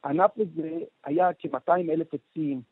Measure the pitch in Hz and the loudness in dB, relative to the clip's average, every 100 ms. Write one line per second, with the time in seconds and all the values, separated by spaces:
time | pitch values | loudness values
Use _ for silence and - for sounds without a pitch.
0 | 143 151 202 220 202 160 160 165 - _ | -4 2 2 2 -4 -2 -6 -6 -10 _
1 | 143 156 180 170 151 135 - 175 170 160 | -4 2 2 0 -6 -6 2 2 2 -2
2 | 156 143 _ - 151 131 120 | -2 -8 _ -4 -4 -4 -8